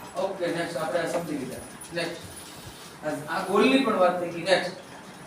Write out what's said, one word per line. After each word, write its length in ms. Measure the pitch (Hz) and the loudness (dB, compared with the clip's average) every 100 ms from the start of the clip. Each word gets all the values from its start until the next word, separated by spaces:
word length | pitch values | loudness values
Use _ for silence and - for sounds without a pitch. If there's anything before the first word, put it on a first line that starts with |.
| - 175 | -8 -2
ઓકે, 300 | 196 185 202 | -2 0 0
નેક્સ્ટ 300 | 170 170 165 | 0 -2 -2
આપણે 220 | - 170 | 0 0
આ 60 | 165 | 0
સમજી 320 | - - 139 | -2 -2 -4
લીધા. 180 | 123 - - - - | -4 -8 -12 -14 -8
નેક્સ્ટ, 1400 | - 170 170 - - - - - - - - - 143 - | -4 -4 -6 -12 -14 -14 -14 -14 -14 -16 -8 -4 -4 -2
આ 100 | 180 | -2
ગોલની 400 | 185 208 247 269 | 4 6 8 8
પણ 160 | - 180 | 6 6
વાત 220 | 175 180 | 6 4
થઈ 100 | 170 | -2
ગઈ. 140 | 170 | -2
નેક્સ્ટ, 280 | 180 175 - - - - - - | 4 4 2 -6 -12 -16 -16 -16